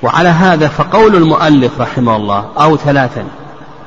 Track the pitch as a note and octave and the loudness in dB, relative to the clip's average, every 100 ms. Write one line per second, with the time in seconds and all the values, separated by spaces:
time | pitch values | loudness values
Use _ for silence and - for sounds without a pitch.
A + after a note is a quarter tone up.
0 | B2 D#3+ F3 E3 F#3 E3 D3+ - D3 G3+ | -2 0 2 2 2 2 0 -2 -2 2
1 | A3 G3 D#3+ D3+ D#3+ D3 B2 C3 A#2 - | 4 4 2 2 2 2 2 -2 -6 -2
2 | A#2+ A2 G#2 G2+ G2+ - D3+ D3+ D3 C#3 | -2 -2 -2 -4 -4 0 0 2 0 0
3 | B2 A#2+ F#2+ - - - - - | -2 -6 -12 -16 -20 -20 -20 -20